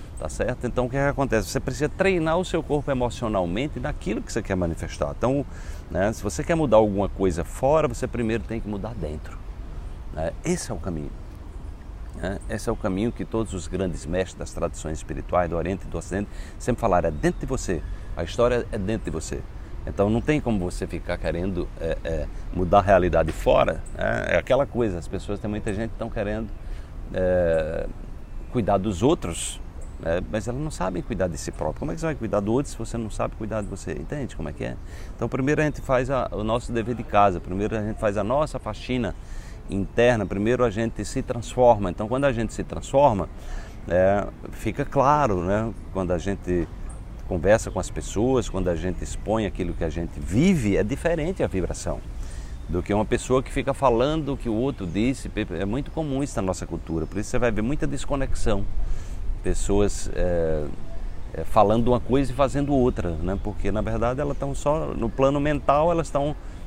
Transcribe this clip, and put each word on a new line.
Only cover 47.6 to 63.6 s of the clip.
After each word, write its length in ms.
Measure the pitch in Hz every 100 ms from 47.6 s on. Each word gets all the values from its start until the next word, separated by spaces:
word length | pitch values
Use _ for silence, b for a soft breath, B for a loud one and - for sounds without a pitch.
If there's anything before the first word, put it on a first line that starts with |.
| 101
com 100 | 92
as 100 | -
pessoas, 580 | - - 95 123 131 -
quando 200 | 95 90
a 80 | 82
gente 260 | 90 87
expõe 440 | - - - 110 98
aquilo 260 | - 90
que 120 | 80
a 60 | 82
gente 300 | 82 82 -
vive, 560 | 73 104 180 170 107 90
é 80 |
diferente 580 | 104 135 160 170 156 185
a 40 | 113
vibração 540 | 95 80 - 87 64 - B B B B B -
do 140 | 87
que 100 | 85
uma 120 | 104
pessoa 380 | 104 120 - 127
que 80 | 120
fica 220 | 139 139
falando 640 | 131 135 117 139 160 139
o 20 | 135
que 120 | 139
o 60 |
outro 320 | 107 131 123 90
disse. 440 | 90 123 131 - 104 107 82
É 60 |
muito 260 | 98 127 143
comum 320 | 156 156 135
isso 140 | 143 -
na 60 |
nossa 240 | 95 87 90
cultura, 400 | 82 - 80 78
por 120 | 95
isso 120 | 107
você 80 | -
vai 120 | 120
ver 120 | 110
muita 240 | 113 147 147
desconexão. 760 | 139 - 139 131 - 117 101 101 - B B B B - -
Pessoas, 680 | 92 87 - 101 101 - -
é, 540 | - 90 85 80 78 76 - - - - - -
é, 120 | -
falando 440 | - 113 101 113 117
uma 120 | 123
coisa 320 | - 135 131
e 20 |
fazendo 400 | 123 139 143 139
outra, 360 | 135 123 120 90
né? 280 | 80 87 95
Porque, 300 | 104 95